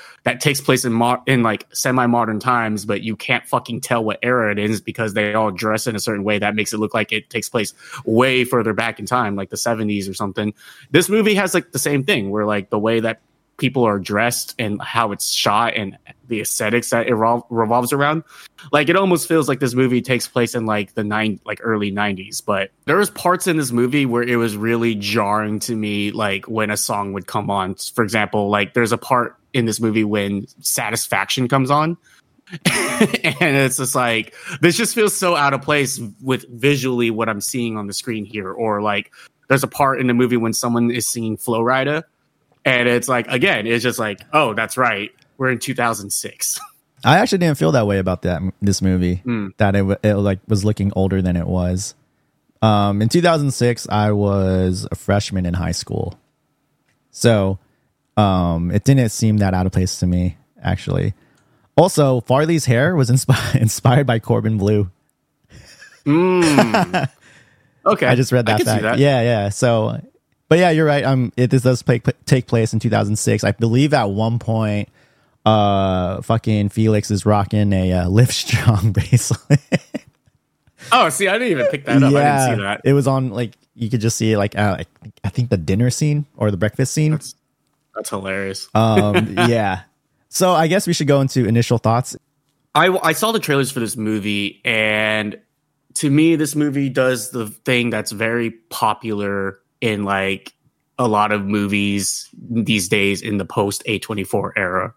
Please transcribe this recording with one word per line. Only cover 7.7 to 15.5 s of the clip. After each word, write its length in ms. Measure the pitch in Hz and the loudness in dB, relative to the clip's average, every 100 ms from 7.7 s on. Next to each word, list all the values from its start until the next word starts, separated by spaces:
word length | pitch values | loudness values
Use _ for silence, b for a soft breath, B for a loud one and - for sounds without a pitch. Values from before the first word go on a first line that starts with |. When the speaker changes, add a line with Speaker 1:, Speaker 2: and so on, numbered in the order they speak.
| B B B 110 | B B B -2
Speaker 1:
way 380 | 113 131 127 | 2 2 2
further 280 | 120 120 110 | 0 0 0
back 260 | 104 113 107 | -2 -4 -6
in 60 | |
time, 320 | 104 123 107 98 | -4 -2 -2 -4
like 140 | 95 | -8
the 60 | 104 | -6
seventies 500 | 120 110 107 104 95 | -4 -2 -2 -4 -6
or 60 | |
something. 400 | 95 101 101 104 - B B B | -6 -6 -4 -6 -6 B B B
This 180 | 156 180 | 4 4
movie 240 | 214 208 | 2 2
has, 180 | 202 190 | 2 0
like, 200 | 180 - | -2 -2
the 60 | - | -4
same 260 | 147 143 | -2 0
thing 260 | 143 151 98 | 0 -2 -2
where, 160 | 107 104 | -2 -2
like, 240 | 104 95 | -2 -2
the 80 | 110 | -2
way 220 | 110 113 | 0 0
that 200 | 113 - _ _ _ - | -2 -6 _ _ _ -4
people 260 | 131 139 | -2 2
are 140 | 113 98 | 2 0
dressed 560 | 87 104 120 - - - | -2 -2 0 -2 -8 -6
and 220 | 110 101 | -6 -6
how 320 | 95 117 110 | -4 -2 -2
it's 180 | 101 - | -4 -6
shot 440 | - 107 | -2 0